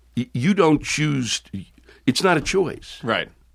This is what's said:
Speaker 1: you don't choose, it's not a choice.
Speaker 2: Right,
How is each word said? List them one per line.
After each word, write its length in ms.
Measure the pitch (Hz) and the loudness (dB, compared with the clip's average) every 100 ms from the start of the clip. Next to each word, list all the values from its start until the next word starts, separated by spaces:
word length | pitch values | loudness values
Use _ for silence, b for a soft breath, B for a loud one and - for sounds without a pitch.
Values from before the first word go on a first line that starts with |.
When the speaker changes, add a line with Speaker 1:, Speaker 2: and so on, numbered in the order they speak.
| _ - | _ -6
Speaker 1:
you 380 | - - 151 | -6 -2 2
don't 300 | 190 160 147 | 4 4 2
choose, 580 | - - 151 139 113 - - 98 - _ - b b | 0 -2 -2 -2 -4 -6 -8 -14 -14 _ -20 b b
it's 160 | 131 | 0
not 140 | 185 160 | 2 2
a 60 | |
choice. 580 | - 190 156 - - - | 2 0 0 -4 -14 -8
Speaker 2:
Right, 260 | 120 98 78 - _ | -2 -2 -2 -10 _